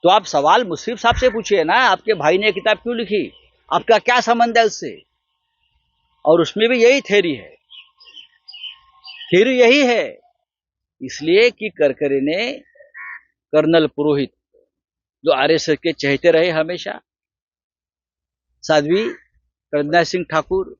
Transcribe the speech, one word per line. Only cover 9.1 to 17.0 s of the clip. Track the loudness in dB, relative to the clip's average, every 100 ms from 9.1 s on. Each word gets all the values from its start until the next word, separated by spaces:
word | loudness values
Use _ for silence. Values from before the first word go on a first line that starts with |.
| -20 -2
थ्योरी | 2 2 4
यही | 4 6 4
है, | 0 -4 -10 _ _ _ _ _ _ _ _
इसलिए | -14 -8 0 2 2
कि | 0 -12
करकरे | -2 -2 0 -2 -2
ने | -2 -4 -6 -10 _ _ -20 -20 -18 -20 _ _ _
कर्नल | 0 2 2 0
पुरोहित, | -2 -2 0 -4 _ _ _ _ _ _ _ _ _
जो | -2
आरएसएस | 0 2 0 0 -4
के | -4
चहेते | -4 -4 0 2
रहे | 2 2
हमेशा, | -2 -4 -8 -12 -14